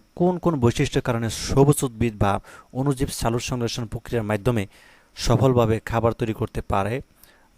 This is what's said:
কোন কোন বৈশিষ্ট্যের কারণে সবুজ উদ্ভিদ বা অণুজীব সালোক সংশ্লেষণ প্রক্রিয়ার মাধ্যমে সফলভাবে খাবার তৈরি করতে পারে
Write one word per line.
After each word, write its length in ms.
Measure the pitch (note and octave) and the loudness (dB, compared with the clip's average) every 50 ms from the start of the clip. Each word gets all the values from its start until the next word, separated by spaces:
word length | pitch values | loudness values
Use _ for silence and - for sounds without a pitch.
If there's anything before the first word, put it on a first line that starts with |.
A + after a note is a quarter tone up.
| _ _ - | _ _ -4
কোন 220 | - F3 F3+ F3+ | 0 0 0 0
কোন 220 | E3+ - E3+ E3 C3 | 0 0 0 0 4
বৈশিষ্ট্যের 420 | A#2+ A#2 - - C#3+ A#2+ - C#3 | 2 2 2 2 0 0 -2 -2
কারণে 280 | - C3 A#2 A#2 A#2 A2 | -2 -2 -2 -2 -2 -4
সবুজ 540 | - - - - - C3+ C#3 C#3+ - - C#3+ | -6 -6 -6 0 4 4 6 6 6 4 2
উদ্ভিদ 300 | B2 A2+ A2 A#2+ A#2 G#2 G2+ | -4 -2 -2 -2 -2 0 0
বা 200 | G#2 G2 G2+ G2+ - - - - - _ - | 0 0 0 -2 -6 -10 -20 -20 -18 _ -6
অণুজীব 360 | B2+ C3+ C#3+ C3+ B2 C#3 - | -4 -2 -2 -2 -2 -4 -6
সালোক 320 | - - - A#2 A#2 A#2+ | -4 -4 -2 -2 -2 -2
সংশ্লেষণ 440 | - - C3+ B2 A#2+ A2+ - B2+ A#2 | -4 -4 -4 -4 -4 -4 -4 -6 -8
প্রক্রিয়ার 380 | G#2 - A2 - - A#2+ A#2 G#2+ | -8 -10 -12 -8 -4 -4 -4 -2
মাধ্যমে 440 | G#2 G#2+ G#2 G2 B2 A#2+ G#2+ F#2+ - - - - - - _ _ _ - | 0 -2 0 0 0 0 0 -2 -4 -10 -20 -20 -20 -20 _ _ _ -12
সফলভাবে 640 | - - - A#2 G#2+ C3 C3 B2 A#2+ A#2 A2 A2 G#2+ | -4 0 2 4 4 4 4 4 4 4 2 2 -2
খাবার 340 | - - A2+ A2+ A2 A#2 A2 | -2 -2 -2 0 0 0 0
তৈরি 200 | - A#2+ A2 G#2 | 0 -4 -4 -4
করতে 280 | - G#2+ - - A#2 | -4 -6 -6 -6 -8
পারে 400 | - - G#2+ G2+ G2 G2+ A#2+ C#3 - _ _ _ _ - _ _ _ _ _ | -6 -2 -2 -2 -2 -2 -4 -6 -10 _ _ _ _ -20 _ _ _ _ _